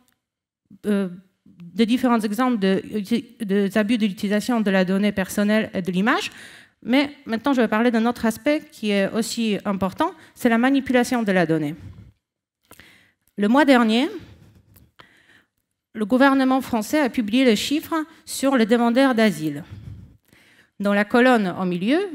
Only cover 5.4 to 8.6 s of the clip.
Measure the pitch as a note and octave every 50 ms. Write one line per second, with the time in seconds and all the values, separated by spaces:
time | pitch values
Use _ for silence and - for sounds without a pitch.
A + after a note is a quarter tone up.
5.4 | G#3 G#3 G#3+ A3 G#3+ - - G3 F3+ F#3 F3 F3+ G3 A#3+ D4 F#4+ - - - -
6.4 | - - - - - _ _ _ - - A#3+ C#4 C#4+ C#4+ - - - - A3+ A3
7.4 | - C#4+ C#4 B3+ A3+ G#3+ A3 G#3+ A#3 B3 A3+ A3+ A3 A#3+ A#3+ - - A3 A3+ -
8.4 | - D4 D4 D#4